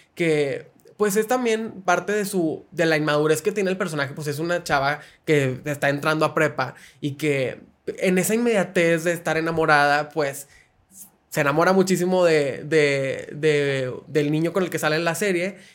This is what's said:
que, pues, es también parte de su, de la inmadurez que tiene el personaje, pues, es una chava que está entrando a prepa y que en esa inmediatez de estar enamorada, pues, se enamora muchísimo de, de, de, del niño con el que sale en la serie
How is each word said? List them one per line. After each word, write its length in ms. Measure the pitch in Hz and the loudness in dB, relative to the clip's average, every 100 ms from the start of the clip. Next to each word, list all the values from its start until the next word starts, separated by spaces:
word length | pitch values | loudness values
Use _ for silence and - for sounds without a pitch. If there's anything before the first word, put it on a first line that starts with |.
| _ - | _ -2
que, 560 | 165 151 143 - - _ - - | 0 2 0 -4 -10 _ -18 -2
pues, 180 | 208 196 | 0 0
es 120 | 214 | 0
también 560 | 254 240 220 226 190 | 0 2 0 -4 -6
parte 280 | 180 180 180 | 0 0 0
de 140 | 214 196 | -4 -2
su, 400 | 190 165 - - | -2 -2 -4 -8
de 140 | 160 165 | -2 0
la 100 | 156 | 2
inmadurez 440 | 156 147 156 156 | 2 2 2 0
que 80 | - | -2
tiene 180 | 202 190 | -2 -2
el 80 | 190 | -2
personaje, 360 | 185 151 135 | -4 -4 -6
pues, 140 | 151 147 | -6 -8
es 120 | 143 | -6
una 240 | 170 175 | -4 -4
chava 360 | 175 143 139 147 - _ - | -2 0 0 -4 -8 _ 0
que 360 | 147 131 127 147 | 2 2 -2 -8
está 240 | 139 143 | -2 -2
entrando 360 | 143 156 156 151 | 0 0 0 0
a 80 | |
prepa 400 | 156 151 147 131 - - _ | 2 0 0 -6 -8 -20 _
y 100 | 147 | -8
que 500 | 139 151 139 123 - - _ - | -4 -2 0 -2 -6 -16 _ -12
en 320 | - 190 185 | -2 0 2
esa 160 | 180 | 2
inmediatez 680 | 220 240 214 180 180 165 170 | 0 2 0 0 0 2 2
de 100 | 170 | 0
estar 240 | 170 165 160 | -2 -2 -2
enamorada, 720 | 165 165 160 151 143 147 147 | 0 0 4 4 4 2 0
pues, 380 | 160 143 139 - - _ _ _ - - _ _ | -4 -4 -6 -14 -20 _ _ _ -20 -20 _ _
se 120 | 156 | -2
enamora 300 | 143 151 175 | 2 4 4
muchísimo 520 | 190 190 175 180 185 175 | 4 4 2 2 2 4
de, 380 | 156 139 117 | 4 0 -4
de, 680 | 151 160 147 139 135 - - | -2 2 2 2 -2 -6 -10
de, 600 | 147 151 147 143 135 127 - - | -2 0 2 0 -2 -4 -8 -4
del 240 | 151 147 | 0 0
niño 220 | 156 165 | 0 0
con 100 | 190 | 0
el 60 | 180 | -2
que 80 | 160 | -2
sale 160 | 160 156 | -2 0
en 100 | 170 | -2
la 80 | |
serie 440 | 165 208 175 185 196 - | -2 -2 0 -4 -8 -18